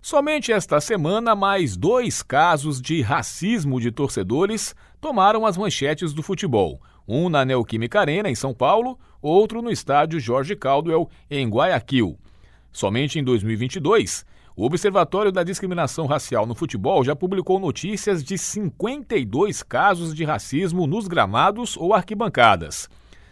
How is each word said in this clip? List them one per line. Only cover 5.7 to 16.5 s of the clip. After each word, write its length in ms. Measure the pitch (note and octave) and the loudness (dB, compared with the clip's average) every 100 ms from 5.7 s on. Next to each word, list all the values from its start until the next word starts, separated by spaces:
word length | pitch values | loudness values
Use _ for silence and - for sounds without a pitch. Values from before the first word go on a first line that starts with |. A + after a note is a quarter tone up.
| - C#3 D#3 E3+ | -2 -2 -2 -4
do 80 | D3 | -6
futebol. 640 | D3+ F#3+ F#3+ A2+ E2+ C2 - - - | -6 -4 0 2 0 -4 -18 -20 -6
Um 220 | A#2+ F3+ | -2 0
na 160 | D3 | 2
Neoquímica 560 | C3 B2+ A2 A2 A#2 G#3 | 2 0 0 -4 0 0
Arena, 280 | E3 E3+ G#3 | 2 0 -2
em 60 | |
São 180 | A#2 C3+ | -4 -6
Paulo, 460 | A#2 C3 G#3+ B3 B3 - - | 0 2 2 0 -8 -20 -8
outro 400 | D3 F3+ G#3+ A3+ | 2 4 4 -2
no 80 | A#3 | -4
estádio 480 | E3+ - C#3+ D#3+ D#3+ | -6 2 2 2 -2
Jorge 380 | A#2 B2+ C#3 C3+ | -2 -2 -2 -4
Caldwell, 520 | C3 C#3 D#3+ E3 D#3+ - - | 0 2 2 0 0 -8 -8
em 180 | C#3+ B2 | -4 -2
Guayaquil. 680 | G#2+ F3 D3 - C3+ F#2+ - - - - - - | 2 2 0 0 0 0 -4 -20 -20 -20 -20 -20
Somente 480 | - G2+ A2+ C#3+ D#3+ | -4 -2 0 -2 -2
em 20 | |
dois 220 | B2+ A#2+ | 0 0
mil 80 | G#2+ | 0
e 40 | A2 | -4
vinte 200 | B2 G3 | -4 -2
e 40 | |
dois, 460 | D3 A3 G3 - - - - - | 2 2 2 -6 -12 -20 -20 -4
o 80 | A2+ | -2
Observatório 640 | F3 G3+ F#3+ E3 F#3+ G#3 | 0 2 2 2 2 2
da 140 | F#3 | 0
Discriminação 600 | F3 F#3+ F#3+ F3 C#3+ - C#3+ | -2 -4 -4 -2 -4 -2 -2
Racial 380 | D3 - A#2 | -2 0 -2
no 120 | A2 | -2